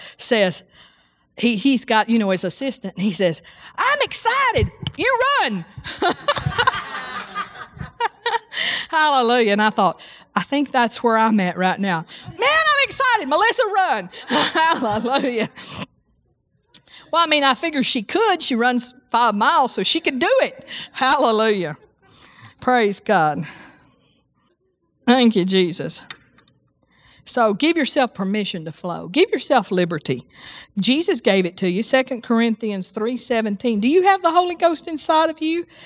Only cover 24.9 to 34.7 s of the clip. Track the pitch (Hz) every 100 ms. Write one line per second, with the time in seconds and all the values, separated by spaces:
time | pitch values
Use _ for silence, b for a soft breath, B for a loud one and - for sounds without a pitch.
24.9 | _ - 254 233 214 185 190 180 - 151
25.9 | - - - _ _ _ _ _ _ _
26.9 | b b b - 247 220 202 311 330 254
27.9 | 302 247 - 190 208 190 175 160 - 180
28.9 | 165 170 226 427 302 - 262 190 185 175
29.9 | 160 - 123 - B B B B - 185
30.9 | 277 339 269 - 196 175 180 185 180 226
31.9 | 262 262 247 - 226 233 214 220 196 180
32.9 | 220 220 247 - 233 220 202 247 214 233
33.9 | 359 370 381 349 339 359 349 349